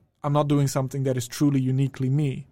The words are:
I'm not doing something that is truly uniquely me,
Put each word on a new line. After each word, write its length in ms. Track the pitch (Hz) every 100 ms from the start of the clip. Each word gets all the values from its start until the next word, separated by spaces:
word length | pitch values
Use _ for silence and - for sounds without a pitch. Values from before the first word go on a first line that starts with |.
| _ _ 147
I'm 80 |
not 140 | 147 147
doing 180 | 147 139
something 360 | 143 131 139 135
that 100 | 127
is 100 | 120
truly 340 | - 147 139
uniquely 480 | 131 131 135 - 127
me, 380 | 143 143 135 -